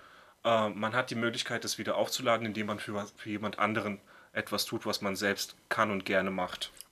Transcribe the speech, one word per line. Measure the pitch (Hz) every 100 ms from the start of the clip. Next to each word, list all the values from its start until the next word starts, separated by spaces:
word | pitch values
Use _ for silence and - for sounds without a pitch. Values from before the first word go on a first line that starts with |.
| - - - _
Äh, | 117 113 107
man | 98 110
hat | 120 127
die | 117
Möglichkeit, | 117 113 - 117
das | 110 -
wieder | 107 98
aufzuladen, | 110 - 127 113 113
indem | 104 107
man | 104
für | - 104
was, | 101 -
für | 110
jemand | 104 104 98
anderen | 104 110 104 98 - - -
etwas | - - 104 -
tut, | 113 110
was | 98
man | 104 95
selbst | 104 98 - - -
kann | - 107
und | 101 90
gerne | 98 95
macht. | 95 90 - - - -